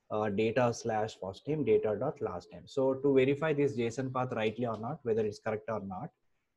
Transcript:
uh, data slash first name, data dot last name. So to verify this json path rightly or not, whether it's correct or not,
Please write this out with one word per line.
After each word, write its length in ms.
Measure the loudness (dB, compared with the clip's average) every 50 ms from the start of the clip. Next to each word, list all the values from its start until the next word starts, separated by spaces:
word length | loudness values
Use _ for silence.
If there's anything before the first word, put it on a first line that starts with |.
| _ _
uh, 180 | -4 -2 0 0
data 420 | 0 2 2 2 4 4 2 2
slash 440 | 0 -2 -4 -2 0 0 0 -2 -4 -8
first 280 | -10 -10 -10 -10 -6 -4
name, 160 | -2 -2 2
data 320 | 4 4 4 4 2 0 0
dot 220 | -2 -4 -4 -4
last 300 | -6 -6 -6 -8 -10 -14
name. 160 | -18 -20 -20 -6
So 260 | -2 0 2 2 2
to 220 | 2 2 4 6
verify 360 | 6 6 6 4 2 0 0
this 240 | 2 2 2 2 2
json 380 | 0 -2 -2 -2 -4 -6 -4 -2
path 180 | -2 -2 -2 -2
rightly 340 | 0 0 0 0 -2 -2 -4
or 100 | -4 -4
not, 220 | -6 -8 -8 -6
whether 240 | -2 0 0 2 0
it's 140 | -2 -4 -4
correct 280 | -4 -4 -4 -4 -4 -6
or 100 | -6 -6
not, 320 | -6 -6 -8 -8 -10 -12 -14 _ _ _ _ _ _ _ _